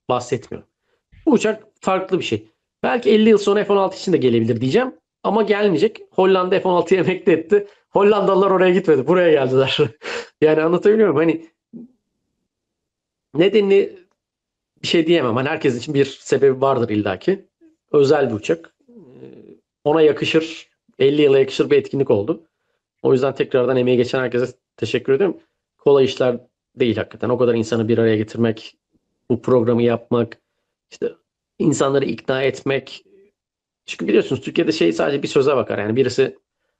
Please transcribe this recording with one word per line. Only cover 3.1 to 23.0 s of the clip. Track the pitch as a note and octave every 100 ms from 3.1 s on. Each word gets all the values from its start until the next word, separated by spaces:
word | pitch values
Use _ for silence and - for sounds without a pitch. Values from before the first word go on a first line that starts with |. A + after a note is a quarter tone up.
| G#3+ A3
yıl | G#3
sonra | G3+ G3+
F | G3+
on | G3+
altı | F#3+ F#3
için | -
de | D#3
gelebilir | B2+ A#2 A2+ A#2+
diyeceğim | C3 F#3 B3+ - _ _
ama | G3 G#3
gelmeyecek. | G3+ G3+ G#3 D#3+ G#3+ - -
Hollanda | - F#3+ F#3+ F#3 F#3
F | F#3
on |
altıyı | F3 E3+ F#3+
emekli | F3 F3+ -
etti. | D#3+ - G#3 G3+ _ _
Hollandalılar | F3 G3+ G#3+ F#3+ F#3+ G3
oraya | F#3+ F#3
gitmedi, | F#3 F#3+ C#3+ B2
buraya | F3+ E3+
geldiler. | D3+ B2+ C3 C3+ -
<laughs> | D3 - - - - _
Yani | D#3 D#3
anlatabiliyor | D#3+ F3 G3+ G#3+ G#3
muyum? | C#3+
Hani | E3 D#3+ - _ _ - A#3 _ _ _ _ _ _ _ _ _ _ _ _ _ _ C#3
nedenini | F#3+ G#3+ G3 G3 G3 F#3 _ _ _ _ _ _ _ _
bir | -
şey | E3+ D#3+
diyemem. | E3+ B2+ A2+
Hani | C3+
herkes | D#3 C#3+ A#2+
için | C3+
bir | C#3 C#3
sebebi | - - C3 C3+ C3
vardır | C3+ B2 A#2
illaki. | G#2+ G#2 F#2 - G3 - _ _ _ _
Özel | D3+ C3+ D3+ C3
bir |
uçak. | G#2+ - E3 - _ _
Ee, | A#3+ C#3 B2+ C3 B2 F#2+ F#2+ _ _
ona | D3 D#3+
yakışır, | D3+ - D#3+ D#3+ D#3+ - - _ _ -
elli | C3+ D3
yıla | C#3+ C3+
yakışır | C3 - C3+
bir | C#3+
etkinlik | C3+ C#3 C3+
oldu. | G#2+ G#2+ F3+ - _ _ _ _ _